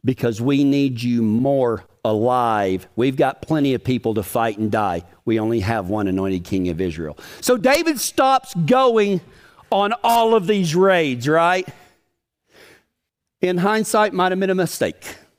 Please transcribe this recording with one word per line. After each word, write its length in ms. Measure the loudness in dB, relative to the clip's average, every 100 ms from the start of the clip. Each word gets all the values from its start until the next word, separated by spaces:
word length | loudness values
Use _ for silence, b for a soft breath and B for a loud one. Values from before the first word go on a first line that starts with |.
because 380 | -4 -2 -2 -2
we 220 | 0 2
need 380 | 2 2 0 -2
you 200 | -2 0
more 640 | 0 0 0 2 0 -2 -10 _
alive. 840 | -2 0 2 2 0 0 0 -2 -6
We've 200 | -2 -2
got 260 | 2 -2 -2
plenty 320 | -4 0 0
of 100 | 0
people 300 | -2 -2 -2
to 80 | -4
fight 340 | -4 -2 -2 -2
and 140 | -2
die. 320 | 0 -2 -4 -8 b
We 140 | -2 0
only 220 | 0 -2
have 280 | -2 -4 -4
one 180 | -4 -2
anointed 360 | -2 -2 -4
king 260 | -4 -4 -4
of 120 | -4
Israel." 360 | -6 -6 -12 -12 B B
So 160 | -2
David 440 | 0 2 2 0 -4
stops 540 | -4 0 2 2 -2
going 680 | -4 2 4 4 2 0 -2 -6 B B B _
on 220 | 0 0 0
all 320 | 2 2 4
of 120 | 2 2
these 280 | 0 0
raids, 520 | 2 4 4 2 -2 0
right? 400 | 2 2 0 -4 b b b _ _ _ _ _ b b b b _ _ _ _ _
In 160 | -2 0
hindsight, 560 | 0 0 0 0 2
might 180 | 2 0
have 80 | 0
been 120 | -2
a 40 |
mistake 600 | 0 -2 -2 -4 -4 -18 -20 _